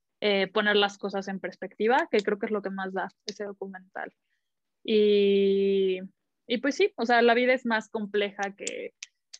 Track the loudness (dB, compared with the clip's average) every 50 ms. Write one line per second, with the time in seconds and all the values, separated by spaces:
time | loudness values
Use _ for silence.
0 | _ _ _ _ 0 0 2 2 0 0 0 0 2 4 4 4 2 2 -2 -6
1 | -8 -6 -6 -4 -4 -6 -6 -6 -8 -10 -10 -10 -12 -12 -4 -2 2 2 2 2
2 | 2 0 0 0 0 0 -2 -2 -4 -4 -4 -4 -4 -6 -8 -8 -8 -6 -6 -6
3 | -6 -6 -10 _ _ -12 -10 -10 -10 -12 -10 -12 -14 -14 -14 -16 -20 _ -12 -12
4 | -12 -12 -14 _ _ _ _ _ _ _ _ _ _ _ _ _ -4 0 2 4
5 | 4 4 4 4 4 4 4 4 4 4 2 2 2 2 2 2 2 0 -2 -4
6 | -8 -14 -18 _ _ _ _ _ _ -6 -4 -2 -2 -2 0 0 0 0 0 -4
7 | 0 2 4 6 6 6 4 4 4 2 2 0 0 -2 -2 -2 -4 -6 -8 -8
8 | -6 -4 -2 -2 -2 -2 -4 -6 -8 -8 -8 -10 -12 -10 -10 -10 -10 -12 -14 _
9 | -20 -20 _ _ _ _ -20